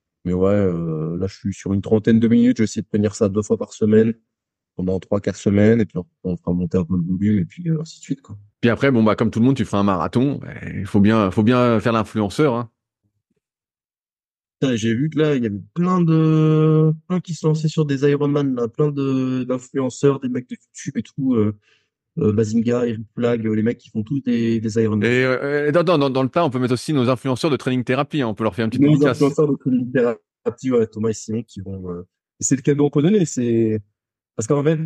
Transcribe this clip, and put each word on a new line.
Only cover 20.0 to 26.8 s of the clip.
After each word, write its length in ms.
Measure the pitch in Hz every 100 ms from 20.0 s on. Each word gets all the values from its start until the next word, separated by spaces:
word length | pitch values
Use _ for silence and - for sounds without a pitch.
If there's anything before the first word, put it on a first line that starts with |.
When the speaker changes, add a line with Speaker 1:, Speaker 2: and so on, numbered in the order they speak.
| 143 135
Speaker 1:
des 100 | 127
mecs 200 | 123 -
de 60 | -
YouTube 420 | _ - - 117
et 60 |
tout, 320 | - - 131 117
euh, 200 | 107 104 _ _ _ _ _ 165
euh, 160 | 107
Bazinga, 540 | 104 104 113 113 120 120
Eric 180 | 110 107
Flag, 320 | - 120 117 110
euh, 80 |
les 80 | 107
mecs 160 | 110 117
qui 140 | -
font 100 | 110
tous 180 | 107 143
des, 380 | 123 117 117 113
des 200 | 110 113
Ironman. 280 | 110 104 113
Speaker 2:
Et, 160 | 123
euh, 440 | 131 127 143 147 147
et 40 |
dans, 120 | 160
dans, 160 | 165 160
dans, 100 | 139
dans 140 | 131
le 60 | 131
tas, 140 | 170
on 60 | 160
peut 80 | 123
mettre 160 | 123
aussi 180 | 127